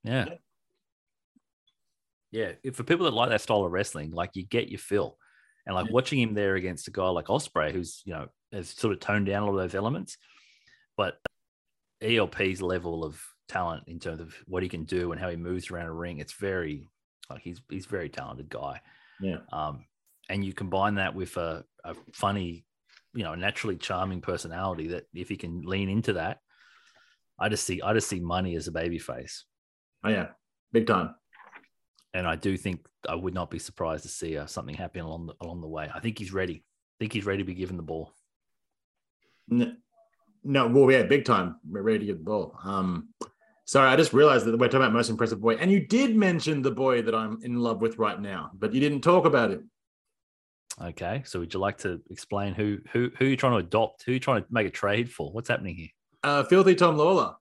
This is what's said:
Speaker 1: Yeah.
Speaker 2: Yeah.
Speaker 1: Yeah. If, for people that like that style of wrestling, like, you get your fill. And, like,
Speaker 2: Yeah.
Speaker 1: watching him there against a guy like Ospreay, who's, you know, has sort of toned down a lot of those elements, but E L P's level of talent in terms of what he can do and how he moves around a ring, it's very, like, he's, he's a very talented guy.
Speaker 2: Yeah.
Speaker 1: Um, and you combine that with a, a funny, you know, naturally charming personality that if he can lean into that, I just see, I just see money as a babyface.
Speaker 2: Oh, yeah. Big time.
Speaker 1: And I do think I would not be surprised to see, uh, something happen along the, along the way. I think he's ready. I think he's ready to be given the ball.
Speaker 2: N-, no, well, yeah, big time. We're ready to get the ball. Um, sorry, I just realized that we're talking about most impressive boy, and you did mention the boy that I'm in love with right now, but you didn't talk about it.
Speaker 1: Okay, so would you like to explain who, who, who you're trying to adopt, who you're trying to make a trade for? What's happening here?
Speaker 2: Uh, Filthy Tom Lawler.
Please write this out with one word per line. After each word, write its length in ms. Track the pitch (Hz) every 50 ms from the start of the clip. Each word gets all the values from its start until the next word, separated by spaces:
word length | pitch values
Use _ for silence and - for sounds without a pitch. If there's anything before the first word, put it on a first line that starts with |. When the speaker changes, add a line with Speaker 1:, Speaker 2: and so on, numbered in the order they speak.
| _
Speaker 1:
Yeah. 220 | - 120 131 113
Speaker 2:
Yeah. 80 | - - - _ _ _ _ _ _ _ _ _ _ _ _ _ _ _ _ _ _ _ _ _ _ _ _ _ _ _ _ _ _ _ _ _ _ _ _ _ _
Speaker 1:
Yeah. 220 | - 110 110 92 80 _ _
If, 140 | 135 123
for 60 | - 123
people 220 | - 170 170 180
that 100 | 160 113
like 160 | 110 120 120
that 100 | 113 104
style 240 | - - 113 104 98
of 80 | 87 87
wrestling, 380 | 92 101 - - 80 76 78
like, 200 | 82 85 85 87 _
you 100 | 98 92
get 240 | 98 - 117 - -
your 100 | - -
fill. 380 | - - 98 104 - - - _ _ _ _ _ _ _ _ _ _
And, 80 | - 95
like, 120 | 92 92
Speaker 2:
Yeah. 60 | 113 107
Speaker 1:
watching 280 | 123 131 - 156 135
him 140 | 120 113 107
there 200 | 104 101 98 95
against 320 | 95 90 92 90 76 - -
a 20 |
guy 180 | - 101 92 92
like 180 | 92 85 80
Ospreay, 460 | - 104 - - - _ 82 76 76 76
who's, 300 | 92 87 90 - - -
you 80 | 98 87
know, 160 | 76 69 - _ _ _ _ -
has 180 | 101 87 -
sort 220 | - - - 113 101
of 60 | -
toned 260 | - - 101 104 101
down 160 | 98 98 101 107
a 40 |
lot 60 | 104 98
of 60 | 98
those 160 | 92 90 90
elements, 420 | 95 101 113 139 175 190 - - _ _ _ _ - _ _ _ _ _ _ _ _ _ _ _
but 220 | - 101 90 - _ _ - _ _ _ _ _ _ _ _ _ _ _ _ _ _ -
E 140 | 110 117
L 100 | 113 101 -
P's 340 | - - 101 95 92 92 92
level 420 | 90 92 90 85 87 82 82 82
of 180 | 78 76 - - - _ _ _ _
talent 360 | - 92 90 85 82 78 76
in 120 | - 85 85
terms 220 | - 90 80 78
of 140 | 85 80 - - -
what 160 | - 73 90 92
he 60 | 90
can 160 | 92 85 80
do 280 | 78 92 90 87 87 85
and 80 | 87
how 80 | 92 90
he 80 | 87
moves 340 | 85 85 87 92 92 90 -
around 160 | 92 85 85
a 60 | 82 82
ring, 260 | 82 85 87 87 73
it's 160 | 73 - -
very, 520 | - 101 98 95 92 85 78 76 69 67 _ _ _ _ _ _ _ - _
like, 120 | 67 - -
he's, 180 | 85 87 - - _
he's 160 | - 98 95
a 40 | -
very 180 | 101 95 85 76
talented 400 | - - - 69 - 64 73 76
guy. 320 | - 58 67 71 65 - _ _ _ _ _ _ _ _
Speaker 2:
Yeah. 180 | 95 95 85 78 - - -
Speaker 1:
Um, 340 | 78 78 76 73 64 - _ _ _ _ _ _ _ _ -
and 160 | 95 101 98
you 80 | 95 92
combine 440 | - 104 92 92 95 98 104 104
that 180 | 98 92 85 -
with 220 | 95 92 85 -
a, 280 | - 85 82 80 85 - _ _ _ _
a 100 | 85 82 - - - -
funny, 520 | - - 98 101 101 92 87 82 85 _ _ _ _ _ _ _ _ _ _ _
you 100 | 120 101
know, 100 | 80 78
naturally 420 | 87 90 101 - - - 113 92
charming 440 | 82 - - 98 90 92 95 92 90
personality 680 | - - 90 82 - 85 82 87 95 98 90 82 78 82
that 160 | 87 85 - _ -
if 140 | 85 90 -
he 80 | 101
can 260 | - - 85 82 87 76
lean 260 | 87 95 98 98 95
into 260 | 98 110 113 - 104
that, 260 | 87 78 92 - _ _ _ _ _ _ _ _ _ _ _ _ _ _ _ _ _ _ _ _ -
I 100 | - 107
just 160 | 107 - -
see, 160 | - 92 90 -
I 100 | 95 110
just 140 | 113 104 -
see 120 | 101 90
money 340 | 87 85 85 92 92 90 85
as 120 | 82 78 90
a 40 | 80
babyface. 680 | 82 82 87 85 78 - - 60 64 65 - - - - _ _ _ _ _ _ _ _ _ _ _ -
Speaker 2:
Oh, 60 | 107
yeah. 180 | 107 98 87 - - _ _ _ _ _ _ _ -
Big 140 | 113 110
time. 280 | 110 110 92 85 - - _ _ _ _ - - - - - _ _ _ _ _ _ _ _ _ _ -
Speaker 1:
And 120 | 92 90
I 100 | 82 80
do 200 | 78 - 101 98
think 300 | 92 - 101 90 82 _ _ _ _ -
I 80 | - 80
would 200 | 82 90 92 85
not 160 | 92 87 -
be 80 | - 82
surprised 440 | - - - - 90 82 80 78 -
to 40 | -
see, 280 | - - - 82 80 73
uh, 80 | 73
something 280 | - - - - 67 73
happen 280 | 76 90 82 _ 92 82
along 240 | 80 80 82 85
the, 80 | 82 78 _
along 200 | - 82 85 87
the 80 | 82 78
way. 220 | 80 78 76 76 -
I 60 | 80
think 180 | - 117 110 110
he's 140 | 104 90 92
ready. 320 | 95 92 87 82 76 _
I 320 | _ _ _ _ _ _ _
think 140 | 110 107 -
he's 140 | 113 98
ready 160 | 101 98 98 98
to 40 |
be 80 | 92 90
given 220 | 90 92 90 92
the 60 | 87 82
ball. 300 | 76 82 80 82 - _ _ _ _ _ _ _ _ _ _ _ _ _ _ _ _ _ _ _ _ _ _ _ _ _ _ _ -
Speaker 2:
N-, 280 | 117 123 120 117 - - _ _ _ _ _ _ _ _ _ _ _ _ _
no, 240 | 139 139 139 127 117
well, 220 | 120 139 139 127
yeah, 140 | 135 127 110
big 200 | - 139 139 -
time. 320 | - 120 98 90 90 80 - _ 78
We're 140 | 90 101 98
ready 180 | 110 110 104
to 60 | 104
get 120 | 104 95 82
the 60 | 78
ball. 340 | 92 107 104 90 - - - 85
Um, 460 | 95 98 95 92 92 90 82 78 - _ _ - - _ _ _ _ _ _ _
sorry, 220 | - - 139 135 131
I 80 | 131
just 160 | 143 165 - -
realized 340 | 127 147 151 135 123 104
that 120 | 117 113 113
we're 80 | 123
talking 140 | 120 127 135
about 120 | 131 120 107
most 180 | 117 117 110
impressive 300 | 113 110 120 110 117 98
boy, 140 | 104 113 113
and 160 | 113 156 185
you 160 | 196 196 147
did 300 | 131 208 240 277 254 220
mention 460 | 220 208 185 175 160 - 156 156 143 127
the 80 | 135
boy 320 | 110 117 135 131 127 120 110
that 120 | 110 110
I'm 240 | 110 110 107 110 113 113
in 180 | 123 120 120
love 200 | 120 117 113 95
with 180 | 113 113 113 -
right 220 | 110 104 98 -
now, 300 | 101 101 98 87 76 - -
but 180 | 95 104 107 110
you 60 | 131
didn't 220 | 139 147 147 139 -
talk 220 | 165 175 180 156
about 260 | 160 147 127 117 104
it. 100 | - - - - _ _ _ _ _ _ _ _ _ _ _ _ _ _ _ _ _ _ _ _ - - -
Speaker 1:
Okay, 400 | 87 82 - 90 85 104 139 131
so 160 | - - 92
would 120 | 85 82 -
you 80 | 92
like 180 | 95 101 98 -
to 220 | - 101 87 82 - _
explain 440 | - - - _ - 101 101 101 92
who, 240 | 104 104 104 104 98 - - -
who, 180 | 123 123 123 - -
who 80 | 131
you're 100 | 135 135
trying 160 | 127 - 131 123
to 60 | 104
adopt, 460 | 90 87 - 107 113 110 - _ -
who 80 | - 127
you're 60 | 127
trying 240 | 127 - 131 107 95
to 60 | _
make 160 | 117 117 107
a 40 | 95
trade 400 | - - - 101 101 110 120 120 -
for? 180 | - 78 71
What's 180 | 90 113 117 -
happening 280 | 120 - - 95 82
here? 120 | 87 80 78 _ _ _ _ _ _ -
Speaker 2:
Uh, 200 | 143 143 143 135
Filthy 300 | - 185 190 190 190 185
Tom 220 | 180 180 170 156
Lawler. 380 | 147 151 170 196 175 120 - - -